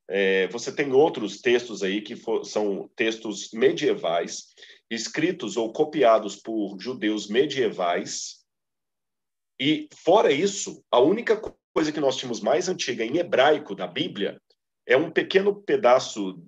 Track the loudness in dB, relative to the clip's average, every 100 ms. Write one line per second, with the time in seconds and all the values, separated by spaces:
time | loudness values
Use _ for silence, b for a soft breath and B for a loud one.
0 | -6 0 2 2 0 -4 -6 -4 2 4
1 | 4 2 -6 -4 0 2 0 -6 -4 -4
2 | -6 -10 -4 -4 -4 -2 -2 -4 -6 -4
3 | -2 -2 -6 -8 -8 2 2 2 0 0
4 | 0 -2 -4 -8 -16 B B B -10 -8
5 | -6 -6 -6 -6 -6 -4 -2 -2 -2 4
6 | 4 4 2 -10 -6 -4 -4 -6 -10 -4
7 | -2 -2 -2 0 0 0 -2 -2 -2 -2
8 | -4 -10 -12 -16 _ _ _ _ _ _
9 | _ _ _ _ _ -4 0 0 -4 -4
10 | 4 6 6 2 0 -2 -8 -12 _ 4
11 | 4 4 0 -2 -4 -14 _ -2 -2 0
12 | 0 -2 -4 -4 0 0 0 -4 -4 -4
13 | -2 -2 0 4 4 4 -2 -8 -8 -6
14 | -6 -4 -6 -6 _ _ _ _ 2 2
15 | 2 -2 2 2 2 -2 0 2 6 4
16 | 2 -6 -6 -8